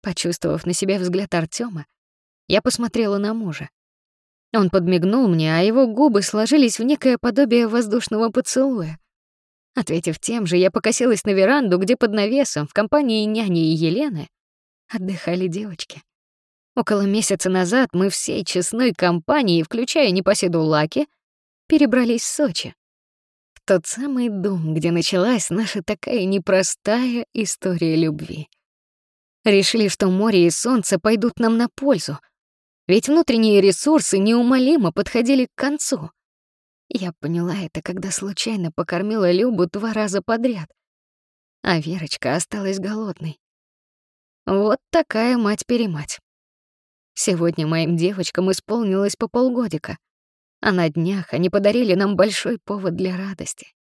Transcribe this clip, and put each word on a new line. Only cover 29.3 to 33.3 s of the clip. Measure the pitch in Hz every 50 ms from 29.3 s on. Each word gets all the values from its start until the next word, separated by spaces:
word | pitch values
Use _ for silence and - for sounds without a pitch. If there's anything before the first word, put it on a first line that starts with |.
| _ _ _
Решили, | 220 202 196 190 - - 226 214 196
что | 170 - - 185
море | 185 185 208 226 208 185 175
и | 170
солнце | 160 - - 240 262 240 185 - 202 185
пойдут | _ 214 220 220 196 240 - -
нам | 240 226 226 226
на | 240 240
пользу, | _ - 277 277 269 180 - - 160 143 _ _ _ _ _ _ _ _ _ _ _ _ _
ведь | - 180 220 - -
внутренние | 294 330 330 -